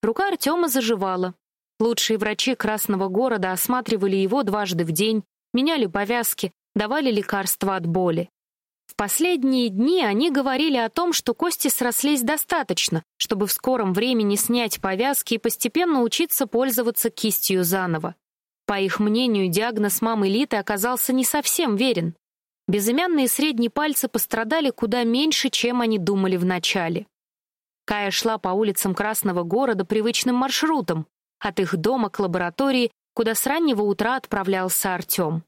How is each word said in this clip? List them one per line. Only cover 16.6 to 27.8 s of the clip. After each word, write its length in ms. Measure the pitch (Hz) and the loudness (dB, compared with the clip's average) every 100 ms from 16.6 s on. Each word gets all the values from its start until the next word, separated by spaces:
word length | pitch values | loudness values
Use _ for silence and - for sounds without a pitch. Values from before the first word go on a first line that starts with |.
| 262 226 233 233 226 | 0 0 -2 0 -4
кистью 540 | - 220 185 - 185 | -2 -2 -2 0 0
заново. 520 | 175 190 185 160 170 - _ _ _ _ - | 2 0 0 -2 -4 -10 _ _ _ _ -6
По 120 | 202 | -2
их 200 | 190 190 | 0 0
мнению, 500 | 208 220 254 208 185 | 0 2 2 2 2
диагноз 520 | 170 226 220 208 - | 0 0 0 0 0
мамы 260 | 226 226 196 | 0 2 2
Литы 300 | 202 285 214 | 2 0 -2
оказался 560 | 196 208 226 247 - | -2 -2 0 0 0
не 100 | 262 | 0
совсем 520 | 254 294 - - 311 208 | 2 0 -2 0 0 2
верен. 400 | 262 220 165 165 _ _ _ _ - | 2 0 -2 -8 _ _ _ _ -2
Безымянные 600 | 202 202 254 359 320 254 | 0 2 0 2 2 2
средние 420 | - 302 233 233 | 2 0 2 0
пальцы 380 | 285 302 285 262 | 0 -2 0 -2
пострадали 640 | 220 - 220 220 320 285 | -4 -2 -4 0 0 0
куда 340 | - 226 247 | 0 -2 0
меньше, 460 | 233 240 311 294 269 | 2 2 2 0 0
чем 320 | - 233 247 | 0 0 0
они 160 | 233 214 | 0 0
думали 400 | 175 196 190 185 | 0 2 2 2
вначале. 680 | 180 180 175 196 165 170 208 _ _ _ _ _ _ _ | 0 0 -2 -2 -2 -4 -8 _ _ _ _ _ _ _